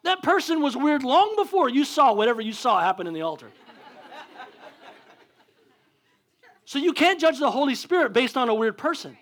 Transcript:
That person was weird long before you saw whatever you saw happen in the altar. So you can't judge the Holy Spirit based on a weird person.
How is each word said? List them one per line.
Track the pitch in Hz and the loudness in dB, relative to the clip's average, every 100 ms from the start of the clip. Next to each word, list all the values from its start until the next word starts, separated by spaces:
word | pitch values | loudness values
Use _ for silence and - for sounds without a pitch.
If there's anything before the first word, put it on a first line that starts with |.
That | 339 370 | -2 -2
person | 320 370 - 320 | 0 0 0 -2
was | 285 247 | -2 0
weird | 294 294 | 0 0
long | 254 302 415 427 | 2 2 2 0
before | 392 381 277 | 0 0 2
you | 254 | 0
saw | 277 - 269 | -2 2 4
whatever | 208 220 226 | 4 0 0
you | 220 | -4
saw | 208 254 190 | -4 0 2
happen | 175 185 175 | 0 -2 -6
in | |
the | 160 | -6
altar. | 160 151 113 _ - - - - - - - 180 185 - - - - - _ _ _ _ _ _ _ _ _ _ _ _ _ _ - _ | -6 -8 -16 _ -20 -20 -20 -20 -20 -20 -20 -20 -20 -20 -20 -20 -20 -20 _ _ _ _ _ _ _ _ _ _ _ _ _ _ -20 _
So | - 277 | -8 -2
you | 330 | 0
can't | - 330 359 | 2 2 4
judge | 320 269 | 0 2
the | 285 | -2
Holy | 254 285 | 0 -2
Spirit | 240 - 359 269 | -2 -2 0 2
based | 214 254 269 | 0 0 -2
on | 240 | 0
a | |
weird | 220 226 - | 0 -2 -2
person. | 302 330 - 160 | -6 -6 -10 -18